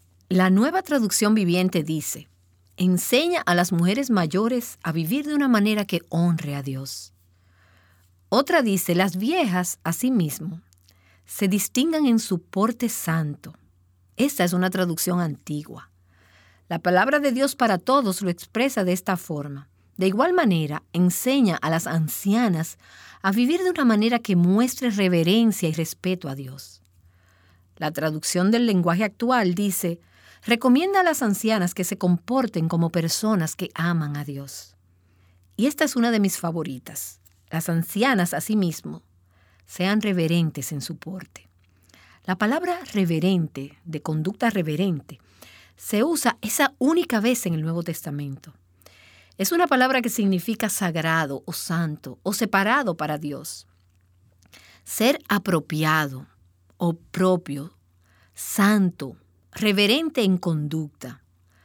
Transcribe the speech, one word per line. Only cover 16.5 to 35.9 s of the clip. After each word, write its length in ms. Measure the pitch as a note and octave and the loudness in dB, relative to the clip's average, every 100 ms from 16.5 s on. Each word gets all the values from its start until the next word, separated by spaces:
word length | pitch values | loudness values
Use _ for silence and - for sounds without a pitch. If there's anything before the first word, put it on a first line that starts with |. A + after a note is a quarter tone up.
| _ - | _ -8
La 100 | E3+ | -4
palabra 420 | F3+ F3+ B3 D4 | 2 4 4 2
de 120 | C#4 | 2
Dios 220 | B3 C#4 | 2 0
para 220 | - A#3+ F#3 | 2 0 2
todos 460 | - C#4 G#3+ F3+ | 2 2 2 -2
lo 80 | F#3 | -2
expresa 520 | F3 - A3 C4+ A#3 | -4 -6 -2 0 0
de 100 | F3+ | 0
esta 240 | F3+ - F3+ | 0 -2 -4
forma. 500 | - D3+ D3 C#3 - _ _ - | -4 -8 -8 -12 -16 _ _ 0
De 80 | F#3+ | 0
igual 260 | G3+ E4+ | 2 2
manera, 500 | F4+ A#3+ E3+ D3 D3 _ | 4 4 2 0 -6 _
enseña 640 | E3+ F3+ - B3 C#4 G#3+ D#3+ | 2 2 2 0 2 2 2
a 120 | D#3 | 0
las 180 | E3 - | -2 0
ancianas 920 | E3 D3+ - G3 A3+ A#3 D#3+ E3 - - - - - | -2 -2 -2 0 2 2 0 -4 -10 -20 -20 -20 -6
a 100 | F#3+ | -2
vivir 320 | G#3 B3 F4 | 2 2 2
de 80 | F#4 | 0
una 140 | E4+ | 2
manera 360 | B3 G#3 A3+ A#3+ | 2 4 2 0
que 160 | A#3 F3 | 2 2
muestre 520 | F3 G3+ B3 - B3 | 4 4 2 0 -2
reverencia 800 | G3+ F#3 F3 E3 A3 A3+ F3+ E3 | 2 2 2 4 4 4 2 -2
y 60 | |
respeto 560 | D#3+ D#3+ - F#3 F3+ D3+ | -2 -6 -4 -4 -4 -6
a 40 | |
Dios. 460 | C3+ C3 C3+ - - _ _ _ _ _ _ _ _ _ - | -10 -12 -16 -20 -20 _ _ _ _ _ _ _ _ _ -8
La 140 | D#3 | -6
traducción 600 | D3+ D#3 D#3 - F3+ F#3+ | -4 -4 -4 -2 0 2
del 140 | A#3 | 2
lenguaje 400 | A#3 F#3 E3+ F3 | 4 2 2 0
actual 500 | G#3 - A#3 B3+ F#3 | -2 -2 0 2 2
dice, 460 | F3 G3+ F3+ F3 E3+ _ _ - - | 0 -2 -2 -4 -6 _ _ -20 -8
"Recomienda 560 | - A#3 B3+ C4 F#4+ G4 | -2 2 4 4 4 2
a 40 | |
las 160 | F4 D4+ | 2 2
ancianas 540 | A3+ G3 A3 A3 F3 | 0 0 0 0 0
que 100 | - | -2
se 140 | F3 F#3 | -6 -2
comporten 720 | F3+ F3 - C4 A#3+ E3 E3 | 0 0 0 -2 0 -2 -2
como 200 | E3+ E3 | 0 0
personas 640 | E3+ E3 - G#3+ G3 D#3+ | 0 -2 -2 0 0 -2
que 160 | - F3+ | -6 -10
aman 420 | - E3+ E3+ D3 D3 | -4 -2 -2 -2 -6
a 80 | |
Dios". 520 | C#3+ C#3 C#3 - - _ _ _ _ _ _ _ _ - | -8 -12 -12 -16 -20 _ _ _ _ _ _ _ _ -2
Y 100 | C4 | 0
esta 180 | - | 0
es 100 | D4+ | -2